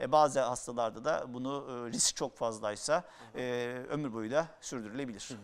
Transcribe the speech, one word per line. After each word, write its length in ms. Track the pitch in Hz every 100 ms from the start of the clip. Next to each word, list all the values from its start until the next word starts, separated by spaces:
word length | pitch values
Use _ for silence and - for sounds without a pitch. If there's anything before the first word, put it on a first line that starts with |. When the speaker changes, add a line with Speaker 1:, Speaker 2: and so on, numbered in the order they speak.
Speaker 1:
E, 120 | -
bazı 280 | 151 151 135
hastalarda 640 | 123 123 - 120 113 110
da 200 | 139 165 131
bunu, 360 | 120 131 143 131
e, 240 | 123 120
risk 240 | 117 - -
çok 200 | 135 -
fazlaysa, 580 | 117 107 107 104 -
Speaker 2:
Hı 440 | 165 175 - - -
hı. 40 |
Speaker 1:
e, 340 | 127 123 120 123 131
ömür 220 | 147 143
boyu 180 | 113 110
da 160 | 147 165 -
sürdürülebilir. 680 | - 131 107 123 135 98 -
Speaker 2:
Hı 60 |
hı. 40 | 117